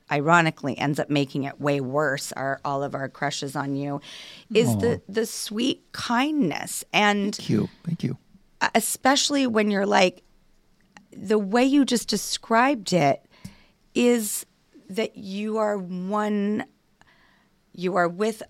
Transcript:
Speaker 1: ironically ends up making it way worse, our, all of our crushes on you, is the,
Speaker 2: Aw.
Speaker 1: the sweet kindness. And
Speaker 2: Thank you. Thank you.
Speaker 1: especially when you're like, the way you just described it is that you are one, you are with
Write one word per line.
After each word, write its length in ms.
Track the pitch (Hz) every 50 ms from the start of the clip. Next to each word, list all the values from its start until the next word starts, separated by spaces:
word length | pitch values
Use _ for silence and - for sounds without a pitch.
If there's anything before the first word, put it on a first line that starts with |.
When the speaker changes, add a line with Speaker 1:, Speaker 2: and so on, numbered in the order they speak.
| _ -
Speaker 1:
ironically 680 | 147 147 139 160 170 175 165 160 160 - - 139 - -
ends 200 | - 143 151 160
up 120 | - -
making 340 | 151 143 143 135 - 143 135
it 160 | 139 - -
way 220 | 139 147 143 143 135
worse, 500 | 123 135 147 156 139 135 139 - - -
our, 300 | - 131 139 139 - -
all 180 | 143 139 139 143
of 120 | 131 -
our 160 | 135 135 127
crushes 440 | - - 147 143 - - 147 139 131
on 220 | 151 135 139 139
you, 240 | 139 139 143 143 143 - - - - - - - - - _ 214
is 200 | 180 175 123 113 101
the, 160 | - 233 -
Speaker 2:
Aw. 60 | - -
Speaker 1:
the 200 | - 196 220 226
sweet 560 | 214 - - - - 202 214 240 269 - - _ _ -
kindness. 920 | - - - 233 240 269 302 311 294 220 151 - - - - - - - - -
And 420 | 175 208 208 202 202 202 208 -
Speaker 2:
Thank 140 | - - -
you. 180 | 117 - - - - _ -
Thank 180 | 170 170 - -
you. 140 | 123 135 - _ _ _ - _ _ _ _ - - -
Speaker 1:
especially 720 | 226 - - - - - 262 285 277 - - 285 277 269
when 240 | 247 220 220 208 208
you're 140 | 202 196 196
like, 380 | 202 202 202 190 185 - - _ _ _ _ _ _ _ _ _ _ _ _ _ _ _ - - _ -
the 240 | - - 190 220 214
way 240 | 202 190 202 240 254
you 180 | 269 269 294 262
just 240 | - 247 220 - -
described 840 | 214 196 - - - - - - 226 226 247 269 294 220 185 - 180
it 280 | 170 147 139 - - - _ _ _ - - - - _ _ _ _ _ _ _
is 520 | 240 240 240 240 233 214 202 - - - - _ _ _ _ _ 302 _ -
that 300 | 190 220 220 - - 254
you 400 | 214 190 190 202 208 220 214 220
are 180 | 214 208 208
one, 880 | 202 185 175 185 180 180 190 208 208 214 208 208 208 202 208 214 220 - - _ _ _ _ _ _ - _ _ _ _ _ _ _ _ _ _ _ _ _ -
you 220 | - 175 185 190
are 120 | 185 175 170
with 340 | 175 180 214 226 220 - -